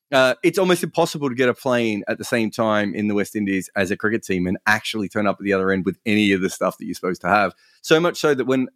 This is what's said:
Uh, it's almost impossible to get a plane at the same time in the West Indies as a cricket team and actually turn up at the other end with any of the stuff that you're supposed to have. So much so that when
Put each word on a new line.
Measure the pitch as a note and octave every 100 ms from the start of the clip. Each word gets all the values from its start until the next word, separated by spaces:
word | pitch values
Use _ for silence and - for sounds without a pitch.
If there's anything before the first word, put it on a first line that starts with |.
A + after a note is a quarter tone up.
| _
Uh, | C3+ C3 B2
it's | F3 G3
almost | F#3 F3
impossible | E3 - E3 D#3 C#3+
to |
get | A#2+ B2
a |
plane | A#2 C3+ A#2+ A2+ G#2 F#2
at | A2+
the |
same | G#2+ A#2+ A2
time | - A2 G#2+ G#2
in | G2+ G#2
the |
West | G#2 F#2+ G#2+
Indies | G2+ F#2+ F2+ G#2
as | F#2+
a | G2+
cricket | G#2+ A2
team | - F#2 F2+
and | F#2 -
actually | G#2+ - A2 F#2+
turn | A2 G#2
up | F#2+
at |
the | G2
other | G2 F#2+
end | F#2+
with | F#2 E2+ A2+
any | G#2 G#2
of | F#2+
the | F#2
stuff | - F#2 -
that | -
you're |
supposed | F2+ F2+ F2
to | F2+
have. | G#2 F#2+ - _ _
So | - D#3+
much | F3 -
so | D#3
that | C3+ B2
when | C3 B2+